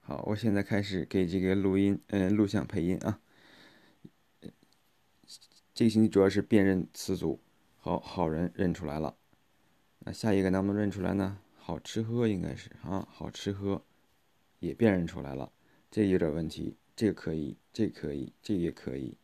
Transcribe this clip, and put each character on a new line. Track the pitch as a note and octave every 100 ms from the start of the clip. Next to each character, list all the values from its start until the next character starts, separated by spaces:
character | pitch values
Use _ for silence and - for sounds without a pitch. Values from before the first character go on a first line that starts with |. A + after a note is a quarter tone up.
| -
好， | C#2 -
我 |
现 | G#2 A2+
在 | G2+
开 | F#2+ G#2
始 | G2+ F#2+
给 | - G2 F2+
这 | F#2+
个 | F#2
录 | G2 F#2+ F#2+
音， | G2+ G2+ -
嗯， | G2+ F#2
录 | G#2 G2+
像 | G#2 C2+
配 | G2
音 | E2+ F2+
啊。 | - G#2+ _ _ - - - _ _ _ - _ _ _ - _ _ _ _ _ _ _ _ - - _ _
这 | -
个 | A#2
星 | G#2+
期 | A2
主 | G2
要 | G2
是 | G2+
辨 | G2 A2
认 | G2 F#2 -
词 | - -
组。 | F#2 D#2+ - _ _ _ _
好， | - F2
好 | - F#2+ E2
人 | D#2 F2
认 | - F#2
出 | E2+ D2+
来 | D2+
了。 | D2 - _ _ _ _ _ _ _ _
那 | -
下 | F#2+ A2+
一 | G2
个 | F#2+
能 | F#2+ G2
不 |
能 | G2+
认 | G#2
出 | G2
来 | F2+
呢？ | F#2+ G2 G2 _ _
好 | - E2
吃 | - A2
喝 | A2+ A#2 A2+
应 | F#2+
该 | E2 -
是 | - -
啊， | D2+ F#2+ -
好 | - D#2
吃 | - G2+
喝 | G2 G2 G2 - _ _ _ _ _ _ _
也 | E2
辨 | C2+ A2+
认 | F#2+ E2
出 | -
来 | C#2
了。 | C2+ B1+ _ _ _ _
这 | - G2+
有 | F#2
点 | E2
问 | D2+ D#2+
题， | - D2+ - _ -
这 | A2
个 |
可 | - -
以， | D#2+ C#2+ A#1 _
这 | - G#2
个 | -
可 | D2+
以， | C#2+ B1+ _
这 | -
个 | G2
也 | E2
可 | - - C2+
以。 | B1 -